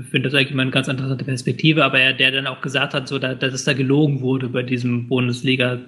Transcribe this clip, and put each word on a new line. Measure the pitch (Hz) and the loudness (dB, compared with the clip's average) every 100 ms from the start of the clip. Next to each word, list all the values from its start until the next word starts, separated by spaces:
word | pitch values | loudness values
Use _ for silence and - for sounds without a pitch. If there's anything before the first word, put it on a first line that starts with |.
| 123 | -4
finde | 143 127 | -2 0
das | |
eigentlich | 139 135 | 0 0
immer | 139 | 0
eine | 131 | 0
ganz | 135 135 | 0 -2
interessante | 135 131 131 131 | -2 -4 -4 -4
Perspektive, | 127 - 120 156 156 | -4 -4 0 2 4
aber | 135 135 | 4 4
er, | 131 | 2
der | 127 131 | 2 0
dann | 135 135 | 0 -4
auch | 131 | -6
gesagt | 139 131 139 | -4 -2 -2
hat, | 147 131 | -4 -4
so, | 139 | -4
da, | 131 | -4
dass | 131 135 | -2 -4
es | 127 | -2
da | - | -2
gelogen | 135 135 139 151 139 | 0 4 4 4 2
wurde | 127 131 123 | 0 0 -2
bei | 123 | -4
diesem | 123 123 123 120 117 | -2 -2 0 -2 0
Bundesliga, | 127 123 120 135 127 123 123 | 0 0 0 0 2 2 -2